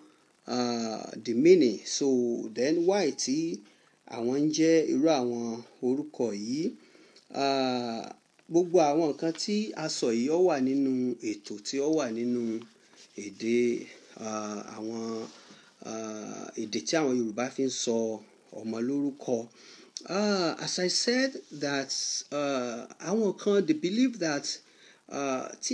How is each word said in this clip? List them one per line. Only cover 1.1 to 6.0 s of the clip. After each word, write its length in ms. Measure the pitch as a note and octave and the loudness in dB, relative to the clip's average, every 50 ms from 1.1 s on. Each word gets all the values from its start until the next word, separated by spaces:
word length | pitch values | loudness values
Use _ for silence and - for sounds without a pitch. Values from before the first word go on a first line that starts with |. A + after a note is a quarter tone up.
| - - G#2+ | -12 -8 -4
the 80 | A#2+ A2+ | -2 2
meaning. 440 | A#2+ D3+ F3 F#3+ F3 C3+ A#2+ G#2 - - | 6 8 10 10 10 8 6 4 0 -4
So 640 | - - - D3 C3+ C3 B2 A#2+ A#2 A#2 A2+ A2 A2+ G#2+ | -6 -4 0 2 2 2 2 2 0 -2 -2 -6 -6 -4
then 200 | A#2 B2 D3 E3 F3 E3+ | -2 0 2 2 2 2
why 260 | F3+ G3 G#3 F3+ C#3 | 4 4 4 2 0
tí 480 | - - - B2+ C3+ D#3 E3 E3+ F#3 G#3 - - - _ _ _ _ _ _ - | 0 -2 -2 -2 -2 -2 -2 -4 -6 -8 -12 -18 -20 _ _ _ _ _ _ -12
àwọn 280 | A#2 A#2+ A2+ A#2+ C3 C#3+ | -8 -4 -2 0 0 2
ń 120 | D3+ D#3 D3+ | 2 2 2
jẹ́ 320 | D#3+ D#3+ D#3+ E3 D#3+ D3 - | 4 6 6 6 6 4 4
irú 160 | - C3 D3+ E3 | 2 4 4 4
àwọn 540 | D#3 C3 B2 B2 A#2+ A#2+ A#2 A#2 A2+ A#2+ A#2 - - - | 4 4 2 0 -2 -2 -4 -4 -6 -8 -10 -16 -8 -2
orúkọ 440 | C3 B2 C3 C#3+ | 0 0 0 0